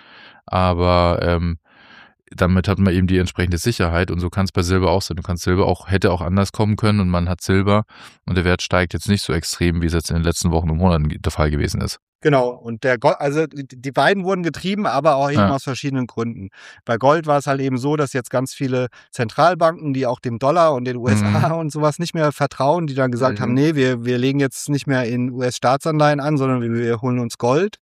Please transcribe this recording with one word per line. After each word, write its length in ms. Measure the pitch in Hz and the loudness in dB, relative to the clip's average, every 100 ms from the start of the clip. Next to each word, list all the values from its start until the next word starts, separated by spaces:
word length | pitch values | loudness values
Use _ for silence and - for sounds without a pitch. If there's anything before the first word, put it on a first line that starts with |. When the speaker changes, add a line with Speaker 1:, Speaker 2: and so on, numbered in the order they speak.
| - - - - - | -20 -20 -20 -20 -4
Speaker 1:
Aber, 760 | 92 92 87 90 90 87 85 | 0 2 2 4 4 4 2
ähm, 360 | 85 85 85 82 _ _ - - - _ _ - | 0 0 0 -4 _ _ -20 -20 -20 _ _ -2
damit 320 | 90 92 104 | 2 4 2
hat 120 | 95 | 2
man 120 | 98 | 2
eben 120 | 90 90 | 4 4
die 140 | 92 | 2
entsprechende 400 | 87 - 90 87 | 0 0 0 0
Sicherheit 500 | 120 - 87 85 92 | -2 0 0 0 -2
und 100 | 87 | -2
so 120 | 87 | -4
kann's 200 | - 95 | -2 -2
bei 120 | - | 0
Silber 260 | 87 92 90 | 0 2 2
auch 140 | 92 | 0
sein. 140 | - 82 | -2 -6
Du 40 | |
kannst 220 | 90 87 | -6 -4
Silber 240 | 95 90 92 | 0 2 2
auch, 240 | 92 - | -2 -2
hätte 200 | 95 98 | 0 2
auch 100 | 90 | 0
anders 300 | - 98 98 | 0 0 0
kommen 260 | - 107 104 | 0 -2 0
können 220 | 110 104 | 0 2
und 100 | 90 | 2
man 200 | 87 90 | 0 -2
hat 120 | 87 | -2
Silber 420 | - 95 98 104 - - - - - | 0 2 2 2 0 -10 -20 -16 -4
und 100 | 90 | 0
der 100 | 87 | 2
Wert 180 | 90 | 0
steigt 300 | - 90 90 | 0 0 0
jetzt 140 | 85 - | -2 -2
nicht 140 | 101 | -2
so 120 | - | 0
extrem, 500 | 82 - - 87 85 | -4 -4 -2 0 0
wie 20 | 82 | 0
es 80 | |
jetzt 160 | 82 - | 0 -2
in 60 | 82 | 0
den 80 | |
letzten 260 | 82 - 90 | 0 0 0
Wochen 220 | 82 82 | 0 0
und 60 | 80 | 2
Monaten 320 | 92 82 76 | 2 2 0
ge-, 100 | - | -2
der 120 | 80 | -4
Fall 200 | - 76 | -2 0
gewesen 280 | 73 - - | 0 -2 -2
ist. 180 | - - _ _ | -6 -8 _ _
Speaker 2:
Genau, 280 | 156 139 123 | 0 2 0
und 360 | 123 117 113 131 | -4 -10 -4 -2
der 120 | 123 | 0
Go-, 120 | 147 | 2
also 360 | - 143 147 156 | 0 0 -2 -4
die, 220 | 143 135 | -6 -14
die 240 | 127 131 | -12 -4
beiden 320 | 135 147 196 | 2 2 2
wurden 180 | 180 190 | 0 -2
getrieben, 440 | 165 - 180 208 175 | -2 -4 -4 -4 -2
aber 300 | 131 156 135 | 0 2 2
auch 120 | 143 | 2
eben 120 | 147 | 2
Speaker 1:
Ja. 140 | 147 139 | 2 0
Speaker 2:
aus 80 | |
verschiedenen 440 | - 123 143 135 120 | -4 -6 -4 -4 -4
Gründen. 420 | - 117 110 95 - - - - | -4 -6 -6 -14 -16 -20 -12 -4
Bei 120 | 113 | 2
Gold 300 | 131 165 156 | 4 4 2
war 100 | 143 | 0
es 80 | 143 | 0
halt 120 | 135 | -2
eben 180 | 135 127 | -2 -2
so, 200 | 143 151 | 0 0
dass 160 | 139 | -2
jetzt 180 | 131 - | -4 -4
ganz 220 | 127 131 | -4 -4
viele 340 | - 135 127 123 - _ | -4 -4 -2 -4 -8 _
Zentralbanken, 840 | - 113 - 165 180 165 175 151 | -6 -4 2 2 4 2 0 -4
die 140 | 131 123 | -2 -2
auch 120 | 123 | -4
dem 200 | 127 113 | -6 -2
Dollar 340 | 135 151 160 | 0 4 4
und 120 | 131 127 | 2 -2
den 100 | 123 | -4
U 120 | 120 | 0
S 140 | 107 | 2
A 280 | 104 104 - | 2 2 0
Speaker 1:
Mhm. 60 | 165 | -2
Speaker 2:
und 160 | 156 | -4
sowas 280 | 151 151 147 | -2 -2 -2
nicht 160 | 170 165 | -4 -2
mehr 160 | 151 | -2
vertrauen, 560 | - 143 - 135 170 156 | 0 -4 0 0 0 -2
die 80 | 131 | -2
dann 160 | 131 | -2
gesagt 280 | 120 131 104 | 0 0 0
Speaker 1:
Mhm. 40 | |
Speaker 2:
haben, 100 | 123 | 0
"Nee, 220 | 127 156 147 | 2 2 2
wir, 300 | 131 120 120 | 0 0 -2
wir 120 | 123 | 0
legen 220 | 131 139 | 0 0
jetzt 300 | 135 - - | -2 -4 -4
nicht 180 | 143 143 | -4 0
mehr 160 | 131 117 | -2 -2
in 260 | 123 123 | -2 -4
U-S-Staatsanleihen 880 | 123 123 - 123 139 165 151 147 147 | -2 -4 -2 0 0 0 2 2 2
an, 160 | 143 147 | 0 0
sondern 240 | 135 127 | 0 0
wir, 120 | 117 | 0
wir 280 | 117 117 113 | -2 0 -2
holen 180 | 131 123 | -2 -2
uns 180 | 117 - | -4 -2
Gold." 380 | 120 143 208 - _ | 0 2 0 -4 _